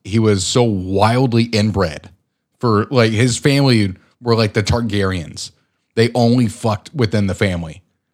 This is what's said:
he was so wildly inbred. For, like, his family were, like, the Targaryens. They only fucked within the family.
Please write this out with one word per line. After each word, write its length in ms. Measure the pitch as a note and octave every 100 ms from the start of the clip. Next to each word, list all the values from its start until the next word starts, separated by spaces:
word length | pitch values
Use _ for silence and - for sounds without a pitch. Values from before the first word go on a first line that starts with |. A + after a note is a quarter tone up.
he 160 | - A2
was 260 | A2 G2+ -
so 160 | B2+
wildly 800 | A#2+ G2 F#2 G2 G#2+ B2 C3 A2+ G#2+
inbred. 640 | G#2+ G#2+ G2 F2 D2 - _ _ _ _ _
For, 260 | B2 G#2 A2+
like, 260 | C3+ A2+
his 260 | G#2+ B2+ A#2
family 580 | D3+ C#3 C#3 A#2 G2+ F#2 _ _
were, 140 | A#2+ A2+
like, 180 | G#2+
the 100 | A2+
Targaryens. 880 | F#2+ A#2+ A#2 G2+ G2 F2+ D2 - - _ _ _ _ -
They 160 | A#2
only 340 | A#2+ A#2 B2 A2+
fucked 460 | - A2+ G#2 -
within 340 | D#3 A2 G#2+ G2
the 80 | F2+
family. 460 | G2+ F2 E2 D#2 _ _ _